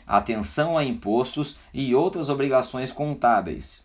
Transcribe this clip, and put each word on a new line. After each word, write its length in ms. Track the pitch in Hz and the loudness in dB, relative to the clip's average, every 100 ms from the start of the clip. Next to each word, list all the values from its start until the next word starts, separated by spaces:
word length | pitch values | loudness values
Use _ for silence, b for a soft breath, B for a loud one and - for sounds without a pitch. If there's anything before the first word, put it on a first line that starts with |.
| - | 0
atenção 680 | 104 113 110 104 - 165 160 | 0 2 -4 -2 0 2 2
a 80 | |
impostos 760 | 135 117 98 117 127 147 147 - b | 0 -4 0 0 0 -2 -6 -8 b
e 220 | - 135 | -6 2
outras 360 | 127 185 185 147 | 4 4 0 -2
obrigações 600 | 139 139 131 120 127 120 | 0 2 2 0 -6 -8
contábeis. 920 | - 151 139 120 107 87 57 - - | -4 -4 0 2 2 0 -8 -12 -16